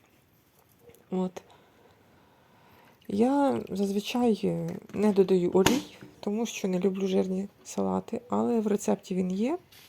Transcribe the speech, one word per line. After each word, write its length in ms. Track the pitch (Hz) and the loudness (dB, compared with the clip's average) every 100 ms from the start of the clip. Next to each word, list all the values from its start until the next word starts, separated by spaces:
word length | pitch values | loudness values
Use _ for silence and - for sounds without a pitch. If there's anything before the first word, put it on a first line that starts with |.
| _ _ _ _ _ _ _ _ - - - | _ _ _ _ _ _ _ _ -20 -20 -6
От. 320 | 185 185 - - - _ _ _ _ _ _ _ _ _ _ _ - - _ - | -4 -4 -6 -20 -20 _ _ _ _ _ _ _ _ _ _ _ -20 -20 _ -8
Я 540 | 202 247 285 277 233 - | 0 2 4 2 0 -4
зазвичай 840 | 190 196 202 - 240 240 202 185 170 170 175 - | -4 -2 -2 -2 0 2 2 0 -2 -4 -8 -10
не 200 | - 214 | 0 2
додаю 380 | 196 190 185 180 | 4 6 4 4
олій, 420 | 185 190 254 - - - - | 4 4 4 -2 -16 -20 -10
тому 260 | - 208 233 | -6 -4 -4
що 220 | - 190 | -4 -4
не 100 | 185 | 0
люблю 280 | 190 190 196 | 0 0 0
жирні 420 | 190 185 185 202 _ | 0 0 -2 -6 _
салати, 560 | - - 196 185 185 - - | -12 -4 -2 -2 -4 -10 -4
але 320 | 202 233 233 | -2 0 0
в 60 | 214 | 0
рецепті 480 | 202 - 196 - | 0 0 -2 -2
він 160 | 185 185 | -4 -2
є. 280 | 190 240 359 - - | 0 -2 -2 -8 -20